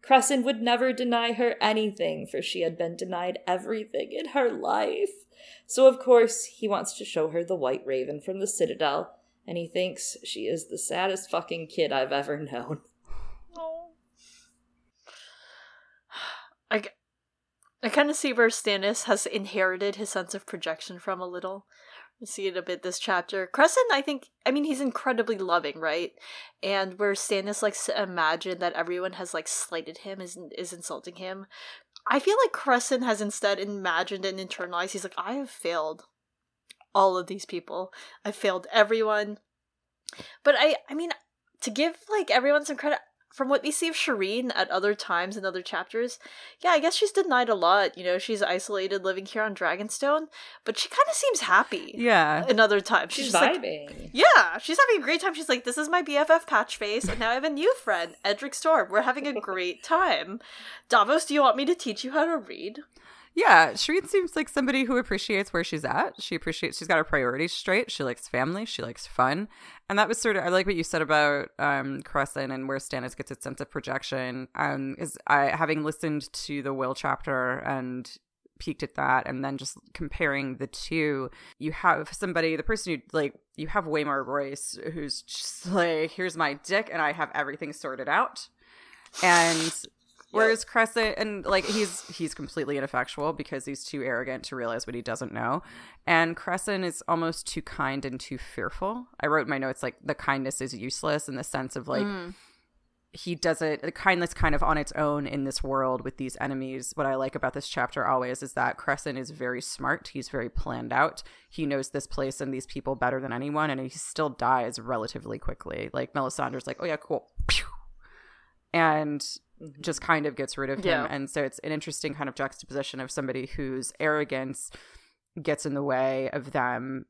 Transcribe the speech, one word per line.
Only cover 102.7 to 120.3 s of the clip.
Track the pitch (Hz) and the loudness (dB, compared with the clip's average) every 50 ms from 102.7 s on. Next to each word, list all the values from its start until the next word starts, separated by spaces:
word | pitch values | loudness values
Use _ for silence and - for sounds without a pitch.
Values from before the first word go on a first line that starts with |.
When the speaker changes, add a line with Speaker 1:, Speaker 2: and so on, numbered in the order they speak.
| _ _ _ _ _ _ _ _ | _ _ _ _ _ _ _ _
Speaker 3:
he | _ - - 180 175 | _ -12 -6 -6 -6
does | 156 - 170 160 - | 0 2 0 2 2
it, | 165 156 151 - | 0 -2 -2 -2
the | - 160 | -4 -8
kindness | - - - 196 185 180 175 170 - | -8 0 2 4 4 4 2 -2 0
kind | - - 160 147 | 0 2 4 4
of | 143 - | 4 4
on | - 156 | 2 2
its | 151 147 - - | 0 -2 -4 -2
own | - 151 147 147 147 143 | 0 0 2 2 0 -2
in | - - 143 135 | -2 -2 -2 -4
this | 135 131 - | -2 -4 -4
world | - 135 135 135 135 131 127 123 - | -4 -2 0 0 0 0 0 -2 -4
with | - - | -8 -8
these | - 131 127 - - | -6 -8 -8 -6 -6
enemies. | - 139 139 131 131 131 131 131 123 - - | -6 -4 -4 -4 -6 -6 -8 -8 -10 -8 -4
What | 156 143 | -2 0
I | 135 135 | 0 0
like | 131 131 131 - | 0 -2 -2 -2
about | 147 - 131 - | -2 -2 -2 -2
this | - - | -4 -8
chapter | - - - 123 - - 139 123 | -6 -2 -2 -2 -2 -2 -2 0
always | - 131 127 127 123 127 - | 2 2 2 0 -2 -6 -6
is | 139 135 - | -8 -8 -2
that | 131 123 123 - | 0 0 0 0
Crescent | - - - 139 139 - 156 131 131 | -2 -2 -2 -2 -2 -2 -6 -6 -6
is | 135 147 | -8 -10
very | 156 151 127 123 127 123 | -8 -6 -4 -4 -4 -6
smart. | - - - - 131 131 151 170 - - - | -6 -10 -10 -4 -2 -2 -2 -2 -4 -10 -10
He's | 139 123 - | -10 -10 -6
very | - 135 117 123 | -6 -6 -6 -4
planned | _ - - 151 123 123 120 117 123 | _ -4 -4 -2 -4 -6 -6 -2 2
out. | 127 147 160 - - - - - - _ _ | 2 2 2 0 -6 -18 -18 -20 -20 _ _
He | - - 156 | -6 -4 -2
knows | 143 143 139 135 - | -2 0 -2 -2 -4
this | - 143 - | -6 -6 -6
place | - - - 135 135 135 - | -4 -4 -4 -4 -4 -4 -6
and | 143 131 135 | -6 -6 -6
these | 127 - | -8 -8
people | - - 135 - 135 135 | -8 -12 -8 -4 -4 -2
better | - 123 127 131 131 | 0 0 0 0 -2
than | 131 131 120 | -4 -4 -6
anyone, | 120 135 143 147 151 151 151 | -4 -4 -4 -2 0 0 0
and | 135 131 | -2 -4
he | 131 127 | -6 -8
still | - 160 - - - - 156 147 | -8 -10 -10 -8 -4 -2 -2 -2
dies | 127 - 123 120 131 127 120 113 120 - | -2 -2 2 2 4 2 2 -2 -6 -8
relatively | 110 117 127 113 110 117 - - - 110 110 110 | -6 -4 -4 -4 -4 -4 -6 -10 -8 -8 -10 -4
quickly. | - - - _ - - - - - - | -4 -6 -6 _ -10 -8 -8 -6 -8 -6
Like, | - 131 127 - _ | -4 -6 -6 -4 _
Melisandre's | 147 135 131 - - 135 127 123 131 - | -4 -4 -2 -2 -4 -4 -4 -4 -6 -8
like, | 131 131 - | -8 -8 -6
"Oh | - | -4
yeah, | 175 156 | -4 -4
cool." | 147 - - 156 - - _ _ - - | -6 -4 -4 -6 -6 -6 _ _ -4 2
Pew! | - - - - - - - - - - - - - - - - - - _ _ _ _ _ _ _ - | 2 2 2 2 -2 -10 -14 -16 -18 -20 -20 -20 -20 -20 -20 -20 -20 -20 _ _ _ _ _ _ _ 2
And | 170 165 160 156 156 151 147 147 143 - - - - _ _ _ - | 4 4 4 4 2 0 -2 -4 -4 -6 -8 -10 -12 _ _ _ -18
Speaker 1:
Mm-hmm. | - 156 135 139 | -18 -18 -16 -10
Speaker 3:
just | - 175 151 - | -6 -6 -6 -4
kind | - - 165 156 147 | 0 2 2 2 2
of | 151 | -2